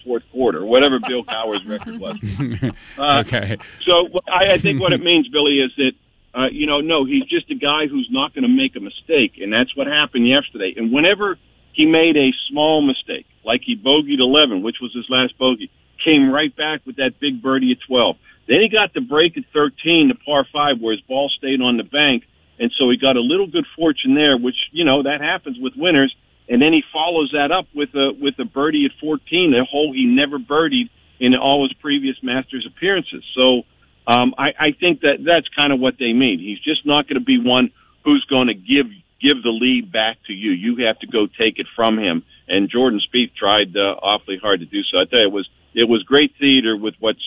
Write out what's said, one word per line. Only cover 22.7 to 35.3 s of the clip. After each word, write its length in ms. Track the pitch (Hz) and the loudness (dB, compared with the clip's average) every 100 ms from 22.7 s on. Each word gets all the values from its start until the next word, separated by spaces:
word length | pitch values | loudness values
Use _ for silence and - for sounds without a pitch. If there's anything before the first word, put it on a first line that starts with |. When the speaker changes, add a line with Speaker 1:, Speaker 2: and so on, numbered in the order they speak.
| - | 0
Speaker 1:
so 120 | 131 | 0
he 80 | 123 | 2
got 180 | 135 123 | 2 0
a 60 | |
little 260 | 120 180 196 | 0 -2 -2
good 180 | 165 151 - | -4 -6 -2
fortune 360 | 165 143 131 | -2 0 0
there, 220 | 139 151 127 | 2 4 2
which, 200 | 123 131 - | 0 -4 -6
you 120 | 156 | -2
know, 200 | 165 139 | 0 2
that 180 | 139 147 | 0 -4
happens 360 | 151 180 - 123 | -4 -6 -8 -10
with 140 | 131 131 | -10 -4
winners. 360 | 175 151 135 - _ _ - | 0 2 2 -2 _ _ -2
And 120 | 123 | 2
then 120 | 151 | 4
he 100 | 160 - | 2 0
follows 400 | 156 165 165 143 | -4 -2 -2 -2
that 180 | 147 143 | -2 -2
up 160 | 180 165 | -2 -4
with 200 | 143 143 143 | -8 -6 -2
a, 160 | 139 135 | -2 -2
with 180 | 143 135 | -6 -6
a 60 | 120 | -6
birdie 400 | 135 151 151 139 | -4 -2 0 -2
at 60 | - | -4
fourteen, 520 | 151 151 - 170 180 | -6 -6 -2 0 2
the 120 | 123 | 2
hole 300 | 127 143 151 | 0 -2 -2
he 120 | 131 123 | 0 2
never 320 | 127 143 143 | 2 0 -4
birdied 500 | 117 147 165 131 120 _ _ - | -2 0 2 0 -4 _ _ -2
in 160 | 127 127 | 2 2
all 280 | 135 143 | 2 2
his 100 | 135 | 0
previous 440 | - 151 143 135 127 | -4 -4 -4 -4 -6
Masters 420 | 127 127 131 131 131 | -6 -6 -6 -10 -12
appearances. 560 | - 180 190 - - - 127 | -6 -2 -2 -4 -12 -8 2
So, 260 | 127 127 - _ _ _ - | 4 4 0 _ _ _ 2
um, 260 | 120 123 123 | 2 2 0
I, 120 | 143 - | -2 0
I 120 | 151 147 | -2 0
think 240 | 180 156 | 0 0
that 220 | 151 139 | 0 0
that's 240 | 151 | 2